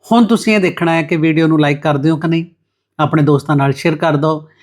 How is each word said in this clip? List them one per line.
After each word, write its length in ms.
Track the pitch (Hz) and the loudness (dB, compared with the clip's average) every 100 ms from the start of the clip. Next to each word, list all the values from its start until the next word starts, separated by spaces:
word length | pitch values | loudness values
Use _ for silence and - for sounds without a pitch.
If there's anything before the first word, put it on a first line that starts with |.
| - | -2
ਹੁਣ 140 | 233 214 | 2 4
ਤੁਸੀਂ 300 | 226 220 214 | 2 0 0
ਇਹ 40 | |
ਦੇਖਣਾ 340 | 180 - 170 | 0 0 -2
ਹੈ 80 | 165 | 0
ਕਿ 160 | 156 170 | -2 0
ਵੀਡੀਓ 300 | 160 156 160 | 0 2 2
ਨੂੰ 120 | 160 | 2
ਲਾਈਕ 220 | 147 147 | 0 0
ਕਰ 160 | 156 143 | -2 0
ਦਿਓ 200 | 151 160 | 0 -2
ਕਿ 100 | 170 | -2
ਨਹੀਂ, 180 | 165 170 _ _ _ _ - | -2 -4 _ _ _ _ -4
ਆਪਣੇ 240 | 151 165 | -2 0
ਦੋਸਤਾਂ 320 | 147 143 143 143 | 2 0 0 0
ਨਾਲ 180 | 139 | 0
ਸ਼ੇਅਰ 220 | 135 170 156 | -2 -2 -2
ਕਰ 200 | 165 147 | -2 0
ਦਿਓ। 340 | 156 156 156 _ | -2 -4 -8 _